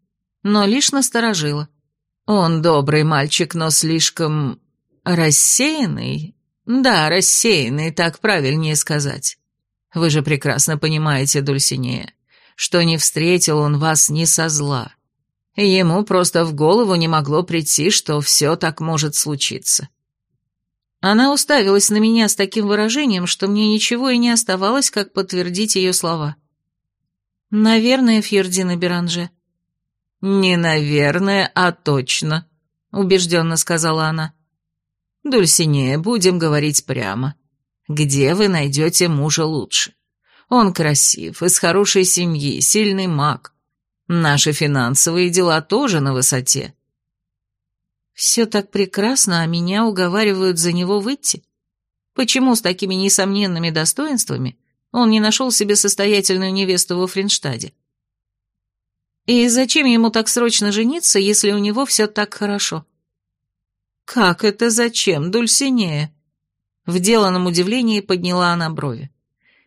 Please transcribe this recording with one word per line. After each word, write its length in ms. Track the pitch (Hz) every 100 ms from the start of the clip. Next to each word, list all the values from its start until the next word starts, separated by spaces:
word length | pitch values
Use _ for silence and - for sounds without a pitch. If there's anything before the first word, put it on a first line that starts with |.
| _ _ _ _
но 220 | 202 208 202
лишь 260 | 254 285
насторожила. 760 | 277 262 233 233 185 151 147 147 _ _ _ _ _ -
«Он 340 | 208 165 165
добрый 420 | 170 151 139 151
мальчик, 520 | 156 147 151 - 165 170
но 160 | 160
слишком... 920 | 151 160 160 - - 156 151 139 - _ _ _ _
рассеянный. 1300 | - 170 160 - - - 285 311 208 139 117 143 165 - _ _ -
Да, 440 | 254 262 190 156
рассеянный, 800 | 180 - - 233 175 117 143 160
так 280 | 156 170 -
правильнее 560 | 220 190 135 156 156 151
сказать. 640 | - 151 143 139 - - _ _ _ _ _
Вы 180 | 170 165
же 100 | 147
прекрасно 560 | 147 143 147 117 - 151
понимаете, 640 | 156 156 156 135 139 147
Дульсинея, 720 | 139 135 - 135 127 123 - - _ _ _ -
что 280 | - 175
не 140 | 165 160
встретил 600 | - - 165 180 165 151
он 220 | 147 147
вас 320 | 160 156 -
ни 140 | 151 165
со 240 | - 160
зла. 440 | 151 143 131 - _ _ _ _ _ _ -
Ему 500 | 202 185 175 180 208
просто 400 | 185 180 170 165
в 80 |
голову 420 | 147 156 208 220 175
не 120 | 165
могло 360 | 160 143 151
прийти, 460 | 180 170 151 - 160
что 320 | 208 - 147
всё 340 | 147 - 147 170
так 240 | 160 156
может 340 | 156 156 147 -
случиться». 720 | 151 143 - - - - - _ _ _ _ _ _ _ _ _ _ _
Она 320 | 185 214 269
уставилась 560 | 285 - 294 196 202 202
на 80 | 214
меня 300 | 220 226 214
с 80 | -
таким 320 | 196 220 202
выражением, 580 | 208 214 262 285 185 180
что 220 | - 196
мне 260 | 208 214
ничего 360 | 214 - 240 262
и 80 | 240
не 120 | 240
оставалось, 640 | 233 - 185 196 269 269
как 220 | 208 190
подтвердить 600 | - 190 180 175 180 220 190
её 180 | 185
слова. 420 | 180 170 165 147 151 _ _ _ _ _ _ _ _ _ _ _
«Наверное, 680 | 208 220 226 233 262 240 220
Фьюрдина 540 | 208 202 185 185 185 175
Беранже». 540 | 175 175 175 175 175 _ _ _ _ _ _ _ _ _
«Не 360 | 190 196 185 175
наверное, 920 | 165 156 147 147 147 175 196 196 180 -
а 160 | 180
точно», 760 | 170 - 139 127 - 156 160 - _ _ _ _
убеждённо 640 | 196 190 190 175 170 165 160
сказала 480 | - 170 160 160 156
она. 280 | 160 156 - _ _ _ _ _ _ _ _
«Дульсинея, 720 | 294 254 170 - 156 143 131 147
будем 400 | 180 233 185 180
говорить 480 | 160 147 151 143 -
прямо. 500 | 127 104 101 135 - _ _ _ _ -
Где 460 | 151 147 139 135
вы 140 | 180 208
найдёте 600 | 170 143 139 156 - 175
мужа 380 | 147 151 147 156
лучше? 480 | 151 101 - - _ _ _ _ _ -
Он 240 | 247 202
красив, 680 | 180 156 147 - - 82 -
из 140 | 175 -
хорошей 440 | 170 180 202 196
семьи, 560 | 185 180 175 156 143 -
сильный 480 | - 214 208 190 185
маг. 460 | 151 147 131 - _ _ _ _ _ -
Наши 440 | 170 151 143 156
финансовые 760 | 147 151 139 120 135 175 170 180
дела 320 | 180 175 160
тоже 400 | 156 220 285 165
на 120 | 139
высоте». 600 | 127 127 131 127 139 - - _ _ _ _ _ _ _ _ _ _ _ _ _
«Всё 320 | - - - 226
так 240 | 208 202
прекрасно, 720 | 202 190 - 214 269 202 170
а 20 | 165
меня 400 | 170 175 202 226
уговаривают 720 | 190 180 196 214 190 190 170
за 160 | 175
него 260 | 175 180 208
выйти? 440 | 202 285 - - - _ _ _ _ _ _ -
Почему 400 | 247 262 262 226
с 60 |
такими 340 | 180 185 190 190
несомненными 720 | 196 196 196 202 196 165 170
достоинствами 880 | 160 160 - 311 254 - 123 131 - _ _ _
он 180 | 240 233
не 120 | 220
нашёл 300 | 214 220 262
себе 260 | - 202 208
состоятельную 760 | 202 - 202 202 196 185 190
невесту 460 | 190 190 180 - 180
во 100 | 185
Фринштаде? 640 | 190 202 - 147 117 - - _ _ _ _ _ _ _ _ _ _ _ _ _ _ -
И 220 | 240 240
зачем 380 | 240 262 320 269
ему 240 | 233 226
так 180 | 226 220
срочно 440 | 240 233 - 208
жениться, 480 | 202 233 330 - 247
если 320 | 202 208 202
у 80 | 208
него 260 | 208 214 269
всё 220 | - 214
так 260 | 214 208
хорошо?» 520 | - 202 202 - 160 - _ _ _ _ _ _ _ _ _ _ _
«Как 400 | - 247 190 175
это 260 | 214 208 233
зачем, 640 | 226 233 233 208 156 165
Дульсинея?» 800 | 220 226 - 277 247 185 147 151 _ _ _ _ _ _ _ -
В 140 | 180
деланном 460 | 190 226 196 180 180
удивлении 560 | 170 180 247 233 208
подняла 500 | 202 185 180 180 175
она 180 | 175 160
брови. 420 | 156 147 113 135 _ _ _ _ _